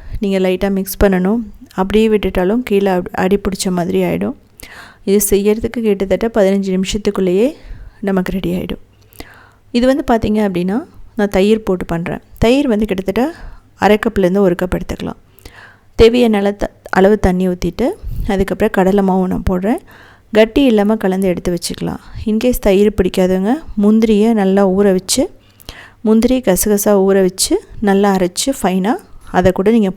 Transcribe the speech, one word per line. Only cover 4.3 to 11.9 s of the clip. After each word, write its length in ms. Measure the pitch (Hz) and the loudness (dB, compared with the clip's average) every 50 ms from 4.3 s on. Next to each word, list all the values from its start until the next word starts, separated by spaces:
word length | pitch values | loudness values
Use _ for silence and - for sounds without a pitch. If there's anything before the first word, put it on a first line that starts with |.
| 302 - _ _ _ - - - - - - - - _ - | -8 -10 _ _ _ -20 -20 -20 -20 -20 -20 -20 -20 _ -2
இது 160 | 196 196 208 202 - | 0 0 0 2 2
செய்யறதுக்கு 520 | 208 202 196 214 214 226 226 226 - 240 | 0 2 2 0 0 0 -4 -6 -6 -2
கிட்டத்தட்ட 460 | 226 214 202 196 196 190 190 180 226 | -2 -2 0 0 0 -2 -2 -2 -2
பதினஞ்சு 540 | 226 - 220 190 190 196 202 196 190 185 185 | -2 0 2 2 2 2 0 -2 -2 -2 -2
நிமிஷத்துக்குள்ளேயே 720 | 190 - - 208 - 202 202 196 190 180 180 196 233 294 320 - - - - - - - - - | -2 -2 -4 -4 -4 -4 -2 0 0 0 2 2 0 0 -2 -8 -14 -18 -18 -18 -18 -20 -14 -8
நமக்கு 300 | 208 196 196 185 185 185 | -4 -2 -2 -2 -2 -2
ரெடி 200 | 180 190 175 170 180 | -4 -4 -4 -4 -4
ஆயிடும். 280 | 185 - 180 - - - _ _ _ _ _ - - - - - - - - _ _ _ _ | -4 -6 -8 -10 -12 -14 _ _ _ _ _ -20 -20 -20 -20 -20 -20 -20 -20 _ _ _ _
இது 140 | - 240 240 | -2 0 2
வந்து 180 | 262 269 320 - | 2 0 0 0
பார்த்தீங்க 240 | - 240 220 - 214 | 0 0 0 0 -2
அப்படின்னா, 520 | 214 214 214 196 180 175 180 185 202 269 359 - - - - - - | 0 0 0 0 -2 -2 -2 -2 -2 -4 -6 -8 -14 -20 -20 -12 -4
நான் 140 | - 202 202 | -4 -2 0
தயிர் 340 | - 185 190 208 220 214 220 | 0 2 2 2 2 0 0
போட்டு 220 | 196 185 180 - | -2 -4 -4 -4
பண்றேன். 360 | - | -6